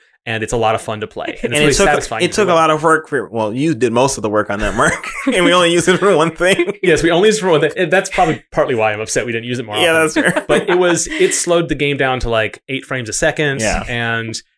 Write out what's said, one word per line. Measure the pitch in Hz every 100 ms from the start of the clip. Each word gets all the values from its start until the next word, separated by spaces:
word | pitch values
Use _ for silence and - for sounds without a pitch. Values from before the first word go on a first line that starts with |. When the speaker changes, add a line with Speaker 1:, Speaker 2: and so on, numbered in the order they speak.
| _ _ -
Speaker 1:
and | 110
it's | 107
a | 123
lot | 110 110
of |
fun | - 107
to | 104
play. | - 78
And | -
it's |
Speaker 2:
And | -
Speaker 1:
really | 143 151
Speaker 2:
it | 127
took, | -
Speaker 1:
satisfying | 151 - 113 175
Speaker 2:
it |
Speaker 1:
to |
Speaker 2:
took | 196 196
a |
Speaker 1:
do. | 170
Speaker 2:
lot | 160
of | 156
work | 160 156 -
for, | 143 92
well, | 110 107
you | 120 156 131
did | 120
most | 120 131 -
of |
the | 107
work | 107 104
on | 101
that, | 104 98
Mark, | 151 - - -
<laughs> | -
and | 226 175
we |
only | 175 175
used | 170 170
it | 180
for | 196 165
one | 165 165
thing. | 180 190 349 196
Speaker 1:
Yes, | 185 151
we | 160
only | 170 214
used | 214
it |
for | 185
one | 156
thing. | 151 -
And | 175
that's | 180 -
probably | - 170 143 -
partly | - 143 120
why | 110
I'm | 107
upset | 110 - 117
we |
didn't | 117 117
use | 123
it | 113
more | 110
Speaker 2:
Yeah, | 170
Speaker 1:
often. | 165 160 311
Speaker 2:
that's | 233 175
fair. | -
Speaker 1:
But | 147 -
it | 180
was, | 180 165 -
it | 156 180 -
slowed | - 170 156
the | 143
game | 143 139
down | 135 127
to, | 120
like, | 113 107 - -
eight | 135 -
frames | 131 113
a |
second, | 101 160 147 151 135
Speaker 2:
Yeah. | 107 85 123
Speaker 1:
and | 120 117 117 113 110 -